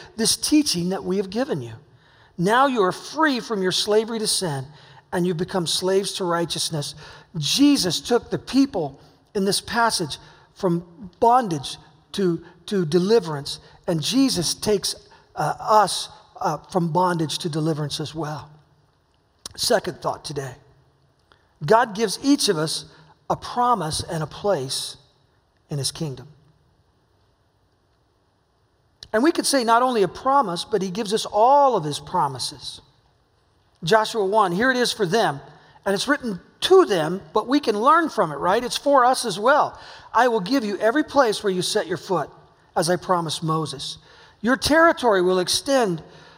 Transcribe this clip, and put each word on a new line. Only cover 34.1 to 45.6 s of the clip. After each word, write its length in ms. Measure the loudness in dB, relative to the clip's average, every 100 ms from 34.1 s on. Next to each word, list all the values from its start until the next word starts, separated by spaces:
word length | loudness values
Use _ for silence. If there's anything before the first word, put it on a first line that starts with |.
| -2 0
one, 280 | 2 2
"Here 180 | 2 0
it 60 | 2
is 160 | -2
for 120 | -2 0
them," 360 | 0 0 -4 -12 -20 _ _ -4
and 80 |
it's 140 | -2 0
written 320 | -2 -2 -10 -14 _
to 240 | 4 6 6
them, 360 | 2 0 -4 -4
but 140 | -4 0
we 120 | 0
can 200 | 0 0
learn 280 | 4 4 2
from 220 | -2 -2
it, 60 | -2
right? 260 | 0 0
It's 140 | -2 -4
for 260 | 2 4
us 220 | 4 2 -2
as 120 | -2
well. 400 | 2 2 2 -4 -18 -20 -2
"I 160 | 2 2
will 100 | 2
give 240 | 0 -2
you 140 | -2 0
every 260 | 0 0
place 400 | 0 2 2 0
where 80 | -2
you 100 | -2
set 240 | -2 -2 -2
your 100 | -6
foot, 320 | -4 -4 -4 -10 _ _ _ -2
as 120 | 0
I 60 | -2
promised 480 | 0 -2 -2 -4
Moses. 540 | -2 -2 -4 -8 -12 -14 -20 -20 -20 _
Your 140 | -2 0
territory 640 | 2 6 6 4 2 4
will 180 | 4 2
extend 600 | 0 -2